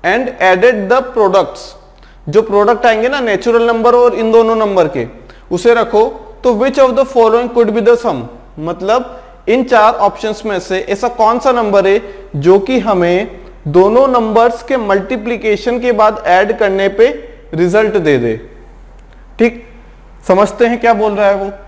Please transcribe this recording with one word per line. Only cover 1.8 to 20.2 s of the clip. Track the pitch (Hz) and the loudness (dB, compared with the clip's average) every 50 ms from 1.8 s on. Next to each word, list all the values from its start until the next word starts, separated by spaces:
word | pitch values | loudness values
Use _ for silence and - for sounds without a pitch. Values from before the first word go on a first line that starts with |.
| - _ _ _ - - - - - | -20 _ _ _ -20 -20 -20 -16 -12
जो | - 147 208 | 0 0 0
प्रोडक्ट | 220 220 196 202 208 240 240 208 - | 0 2 0 2 2 2 0 2 2
आएंगे | 240 226 214 220 247 | 0 2 2 -2 -2
ना | 277 285 | -2 -2
natural | 247 226 202 190 - 240 233 233 233 | -2 -2 -2 -2 -2 0 0 2 2
number | 233 233 226 220 240 240 | 0 0 2 2 2 4
और | 240 240 247 - | 4 2 2 0
इन | 226 220 220 | 0 -2 2
दोनों | 220 226 226 226 226 | 2 2 2 2 0
number | 220 220 208 196 185 165 | 0 -2 0 0 0 0
के, | 151 - 139 117 117 - - - - - - - - | 0 -2 -6 -8 -8 -10 -20 -20 -20 -20 -20 -10 -8
उसे | 165 175 - 233 240 | -8 0 2 2 2
रखो। | 233 214 226 226 208 226 262 - - - - - - - | 2 0 0 0 0 0 0 -2 -12 -18 -20 -20 -2 -2
तो | 247 240 | -2 0
which | 208 254 269 - 285 | 0 -2 -2 2 2
of | 269 254 240 | 2 2 2
the | 254 269 | 0 -2
following | 262 - 240 226 220 220 233 247 240 | 0 2 2 2 4 2 0 -2 -2
could | 240 240 233 208 | 0 0 0 0
be | 208 233 202 | 0 0 2
the | 226 240 | 2 2
sum, | 233 - 226 160 127 117 123 - - - - - - | 2 0 -4 -6 -6 -8 -12 -16 -20 -20 -20 -16 -12
मतलब | 151 165 170 170 180 196 226 254 247 - - - - - - - - - | -10 -10 -8 -6 -2 -2 -2 -2 -2 -6 -16 -20 -20 -20 -20 -10 -2 0
इन | 220 262 247 | 0 0 2
चार | 254 254 226 214 220 220 | 2 2 4 4 4 2
options | - 196 202 196 - - 220 214 214 - | 2 -2 -2 -2 -4 -8 -8 -8 -6 -6
में | 214 202 180 | -6 -6 -6
से | - - 185 190 | -6 -4 -6 -6
ऐसा | - - 202 196 240 240 | -4 -4 -6 -4 -4 -6
कौन | - - 226 214 233 247 | -2 0 0 0 0 0
सा | - 269 | 0 0
number | 254 240 226 208 196 202 180 | 0 0 0 2 2 2 2
है | 190 196 220 226 - - - - - - | 2 0 0 -2 -6 -18 -20 -20 -12 -10
जो | 147 139 170 185 202 | -2 2 4 4 4
कि | 196 262 262 247 | 2 0 -2 -2
हमें | 190 226 202 180 175 175 175 185 214 233 - - - - - - - 151 | 0 0 0 0 2 0 0 0 -2 -6 -12 -18 -20 -20 -20 -12 -10 0
दोनों | 143 180 185 202 220 247 269 269 | 2 2 2 4 4 2 2 2
numbers | 254 247 226 220 214 226 233 240 226 - - | 2 0 0 0 2 2 2 2 0 -4 -6
के | - 277 254 | -4 -4 -4
multiplication | 220 202 196 196 190 196 262 233 208 233 247 208 208 220 208 180 - 247 233 247 | 0 0 -2 -2 -2 -4 -8 -6 -6 -6 -8 -4 -2 -2 -2 -2 -2 -4 -4 -2
के | 240 247 233 | -2 -2 2
बाद | 208 214 214 214 - - | 2 2 2 0 -2 0
ऐड | - 180 185 202 208 220 | 2 2 2 2 0 0
करने | 220 220 196 190 196 196 196 | -2 0 0 0 0 -2 -2
पे | 196 202 226 262 - - - - - - - - - | 2 2 2 2 2 -4 -14 -18 -20 -20 -18 -10 -4
result | 160 175 180 180 214 220 214 208 | -2 -2 2 2 2 0 2 0
दे | 202 165 156 143 | 0 0 2 0
दे। | 127 120 117 110 113 - - - - - - - - - - - - - - - - - - - - | 2 0 -2 -4 -6 -8 -18 -20 -20 -20 -20 -20 -20 -20 -20 -20 -20 -20 -20 -20 -20 -20 -20 -4 -2
ठीक, | 226 233 233 240 240 - - - - - - - - - - - | -2 -2 -2 -6 -20 -20 -20 -20 -20 -20 -20 -20 -20 -20 -20 -18